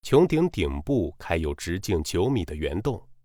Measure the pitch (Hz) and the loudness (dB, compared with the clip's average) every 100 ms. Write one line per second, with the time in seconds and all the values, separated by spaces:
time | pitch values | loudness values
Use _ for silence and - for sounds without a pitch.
0 | - 135 175 160 175 - 76 69 71 139 | 4 4 6 4 0 0 -2 -2 -2 0
1 | 80 - - 85 78 71 - 90 - 90 | 0 -6 -2 -2 0 -4 -4 -4 0 -2
2 | 78 87 101 131 82 78 73 80 131 117 | 0 0 2 0 -2 -4 -4 -2 -2 -4
3 | - - | -10 -20